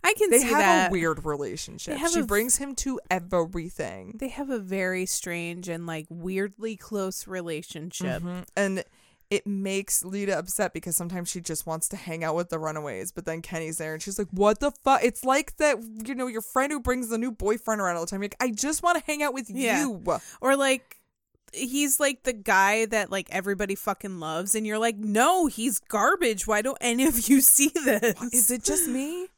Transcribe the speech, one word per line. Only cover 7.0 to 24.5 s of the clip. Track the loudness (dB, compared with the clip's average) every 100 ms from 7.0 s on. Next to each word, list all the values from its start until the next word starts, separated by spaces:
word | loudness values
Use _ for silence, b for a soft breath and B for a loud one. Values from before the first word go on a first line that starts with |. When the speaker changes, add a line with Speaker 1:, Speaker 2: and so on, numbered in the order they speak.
| -4 -6 -8
Speaker 1:
relationship. | -8 -6 -8 -8 -12 -10 -6 -4 -4
Speaker 2:
Mm-hmm. | -6 -8 -6 0
And | 0 0 -6 b b b _
it | -2 -2
makes | -4 -2 -4 0 -2 -2
Lita | -4 -2 -2
upset | -2 -2 -2
because | -2 -4 -4
sometimes | -2 -6 -6
she | -8
just | -6 -6 -6
wants | -4 -4
to | -6
hang | -8 -4
out | -2 -2
with | -2
the | -4
Runaways, | -4 -4 -6 -6 -8
but | -8 -6
then | -8
Kenny's | -6 -6 -6 -6
there | -6
and | -6
she's | -8 -6
like, | -4
"What | 4 4 4
the | 0
fuck?" | 0 4 6
It's | 4 2 2
like | 2 2 0
that, | 2 2 -4 -12 -8
you |
know, | -4 -4
your | -4
friend | -2 0 0
who | 0
brings | 0 0 0
the | -2
new | -2
boyfriend | -2 0 0 0 0
around | 0 0
all | -4
the |
time. | -4
You're | -6
like, | -2
"I | -2
just | 0 -2 0
wanna | 2 2 0
hang | -2
out | 0
with | -2 -6
Speaker 1:
Yeah. | -2 0 2
Speaker 2:
you." | 0 -2 -2 -2 B B
Speaker 1:
Or, | 2 4
like, | 4 2 _ -20 _ _ _ _ _
he's, | -8 -4 0 2 2
like, | 2 0
the | -4
guy | -4 2 4 6 4 2
that, | 0 -2
like, | -4 -4
everybody | -4 -2 -2 -2
fucking | -4 -4 -6 -8 -8
loves, | -6 -4 0